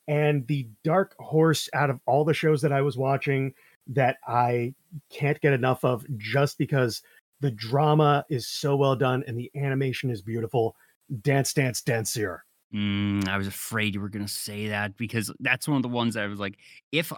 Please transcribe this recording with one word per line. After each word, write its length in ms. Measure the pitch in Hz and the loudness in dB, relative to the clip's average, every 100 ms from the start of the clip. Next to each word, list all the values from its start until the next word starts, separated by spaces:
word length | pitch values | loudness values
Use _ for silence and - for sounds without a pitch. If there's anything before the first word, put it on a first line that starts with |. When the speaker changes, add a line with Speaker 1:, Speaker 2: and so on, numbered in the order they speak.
| - | -2
Speaker 1:
and 380 | 147 151 147 120 | 2 2 2 0
the 220 | 143 113 104 | -2 -4 -6
dark 300 | 156 180 196 - | 0 2 0 -6
horse 500 | - 156 160 151 - | 0 4 6 4 0
out 160 | 143 139 | 0 0
of 100 | 127 - | 0 0
all 180 | 135 | 2
the 100 | 151 | 2
shows 280 | 151 156 151 | 2 2 2
that 100 | 147 | 2
I 80 | 139 | 2
was 140 | 143 123 | 0 0
watching 580 | 135 135 - 135 135 - _ _ - | 0 0 0 0 -2 -6 _ _ -4
that 300 | 135 127 131 - | 2 2 2 -2
I 480 | 120 123 123 120 - _ 151 - | 2 2 2 -2 -6 _ -18 -16
can't 300 | - 147 147 | -4 -2 2
get 120 | 147 | 2
enough 320 | 131 127 127 | 2 2 2
of 220 | 131 120 - 113 | 0 -2 -4 -8
just 420 | 107 131 139 - | -2 0 0 0
because 440 | 143 139 123 - - _ _ - | 0 2 0 -2 -12 _ _ -4
the 100 | 143 | -4
drama 720 | 107 110 139 151 156 147 143 - | -4 -2 2 4 6 6 4 0
is 180 | 127 - | -6 -6
so 280 | - 147 139 | -4 0 2
well 200 | 139 131 | 2 2
done 260 | 131 127 139 | 2 0 -4
and 120 | 117 | -8
the 120 | 123 | -8
animation 560 | 139 139 135 135 120 131 | -6 -4 -2 -2 -2 -4
is 120 | 110 | -4
beautiful, 540 | 98 113 110 123 113 - _ _ - 123 | -6 -6 -2 0 0 -4 _ _ -12 -4
Dance 300 | 143 139 131 | 2 2 2
Dance 300 | - 131 117 | 0 0 -2
Dancier. 580 | - 113 104 117 101 85 - _ _ | -2 -2 -2 -4 -4 -6 -16 _ _
Speaker 2:
Mm, 540 | 104 101 101 101 101 95 | -4 -2 0 0 0 0
I 100 | 98 | -2
was 80 | 98 | -4
afraid 480 | - - 113 107 | -8 -4 -2 0
you 60 | 101 | -2
were 80 | 101 | -6
gonna 180 | 101 101 | -6 -8
say 400 | - - 104 107 | -8 -8 -6 -4
that 280 | 104 104 98 | -2 -4 -6
because 360 | 110 117 104 - | -4 -4 -4 -4
that's 280 | 123 127 - | -2 -2 0
one 80 | 139 | 0
of 60 | |
the 60 | 123 | 0
ones 260 | 120 117 | 0 0
that 100 | 110 | -2
I 20 | 104 | -4
was 140 | 101 | -4
like, 180 | 98 101 - - _ | -8 -8 -20 -20 _
if 200 | 147 160 | -6 -4